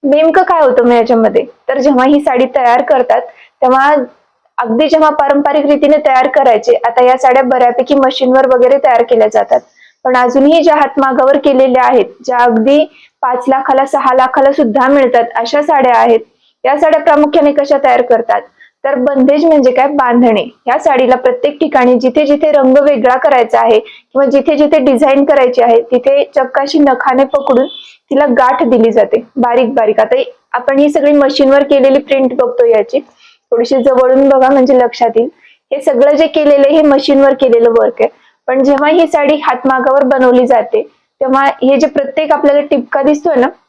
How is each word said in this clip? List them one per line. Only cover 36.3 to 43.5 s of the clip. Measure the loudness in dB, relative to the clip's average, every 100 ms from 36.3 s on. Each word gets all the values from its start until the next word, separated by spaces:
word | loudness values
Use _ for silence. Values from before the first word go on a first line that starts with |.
| 0 0 2 2
आहे, | 2
हे |
मशीनवर | 2 0 0 2 2
केलेलं | 0 0 2 2
वर्क | 0 -2 -2
आहे, | -6 _ _ _ -6
पण | -2
जेव्हा | 0 0 0
ही | 0 0
साडी | 0 -2 -2
हातमागावर | -2 -4 -2 -2 0 0 0
बनवली | 0 2 2 2
जाते, | 0 0 -4 -6 _ _ _
तेव्हा | -2 0 -2 -2
हे | -2 0
जे | 0
प्रत्येक | -4 -6 -6 -2
आपल्याला | -2 0 0 0
टिपका | -4 -4 -4
दिसतोय | -2 -2 -2 -2
ना | -2